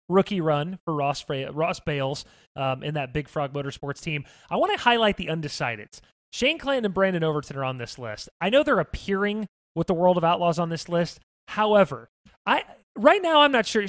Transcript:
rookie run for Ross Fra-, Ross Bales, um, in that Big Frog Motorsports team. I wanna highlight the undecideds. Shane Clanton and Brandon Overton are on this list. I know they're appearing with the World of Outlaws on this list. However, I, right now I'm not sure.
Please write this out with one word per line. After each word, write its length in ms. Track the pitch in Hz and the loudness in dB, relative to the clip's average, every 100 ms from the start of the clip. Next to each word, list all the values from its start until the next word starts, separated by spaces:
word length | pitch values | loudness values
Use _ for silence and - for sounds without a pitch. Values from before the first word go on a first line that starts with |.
| - | 2
rookie 320 | 185 185 202 | 2 4 0
run 380 | 156 147 160 185 | 2 0 0 -6
for 100 | - | -4
Ross 260 | 151 143 139 | -2 0 -2
Fra-, 300 | - 139 135 | -6 -6 -6
Ross 300 | 143 170 180 | -2 -2 -2
Bales, 440 | - 147 135 147 - _ _ | -4 -2 -2 -4 -10 _ _
um, 300 | - 135 131 | -4 -2 -2
in 100 | 147 | -4
that 180 | 151 131 | -4 -4
Big 160 | 147 143 | -6 -6
Frog 240 | 156 139 | -6 -4
Motorsports 480 | 143 139 - 143 139 | -4 -8 -8 -10 -8
team. 240 | 165 151 - - - | -6 -8 -8 -18 -6
I 60 | |
wanna 240 | 190 359 415 | -2 0 2
highlight 380 | 247 240 220 196 | 2 4 2 0
the 100 | 165 | -4
undecideds. 720 | 165 147 - 131 110 104 - _ _ _ | -6 -6 -6 -6 -6 -12 -20 _ _ _
Shane 240 | - 254 320 | -2 0 0
Clanton 280 | 269 269 | -2 -2
and 100 | 214 | 0
Brandon 300 | 180 190 180 | 2 2 2
Overton 320 | 160 151 135 139 | 0 -2 -4 -6
are 80 | |
on 140 | 131 127 | -6 -6
this 200 | 117 - | -10 -10
list. 300 | 117 107 - _ | -10 -10 -14 _
I 80 | 180 | 0
know 140 | 262 | 2
they're 160 | 302 220 | 2 0
appearing 720 | 156 - - 196 202 214 208 _ _ | 0 -6 -4 -2 -2 -4 -8 _ _
with 140 | 160 165 | -4 -2
the 60 | |
World 220 | 165 180 180 | 2 4 4
of 60 | |
Outlaws 380 | 165 175 175 165 | 2 2 2 0
on 80 | 170 | -2
this 200 | 165 - | -4 -2
list. 300 | 170 170 - _ _ - | -2 -2 -6 _ _ -10
However, 600 | - 214 208 185 120 117 _ _ _ - | -2 4 6 4 0 -14 _ _ _ -2
I, 160 | 269 - - _ | -2 -2 -16 _
right 260 | - 240 392 | 2 4 6
now 200 | 349 302 | 4 6
I'm 100 | 294 | 6
not 160 | 254 208 | 4 2
sure. 180 | 220 | -2